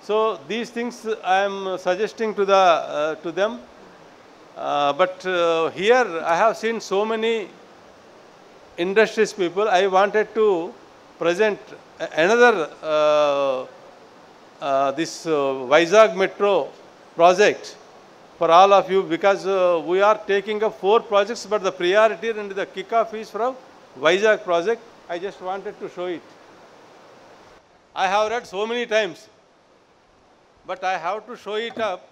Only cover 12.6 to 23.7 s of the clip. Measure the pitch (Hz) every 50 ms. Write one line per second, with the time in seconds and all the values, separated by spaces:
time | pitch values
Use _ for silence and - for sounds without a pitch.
12.6 | 151 139 - - - 156 156 151 151 151 151 151 151 147 143 139 139 135 131 131
13.6 | 127 - - - - - - - - - - - - - - - - - - -
14.6 | 165 143 139 135 139 139 131 139 165 156 - - - 165 156 147 139 135 135 135
15.6 | 131 120 139 160 170 165 185 220 220 202 180 185 190 185 - - 202 202 196 165
16.6 | 135 - - - - - - - - - - - 165 175 180 175 208 180 131 -
17.6 | - - - - - - - - - - - - - - - - 170 165 165 180
18.6 | 190 196 202 196 180 175 185 190 185 160 165 160 190 196 196 180 160 185 196 190
19.6 | 180 175 175 165 147 156 180 190 202 208 214 214 - - 196 202 196 220 214 208
20.6 | 214 214 - - 185 190 214 226 220 - 208 202 202 202 240 - - 190 208 214
21.6 | 185 190 185 190 180 175 190 214 220 220 208 170 185 226 226 214 208 202 196 190
22.6 | 185 - - 190 185 - 226 226 220 226 214 220 220 - - 202 220 254 262 254
23.6 | - -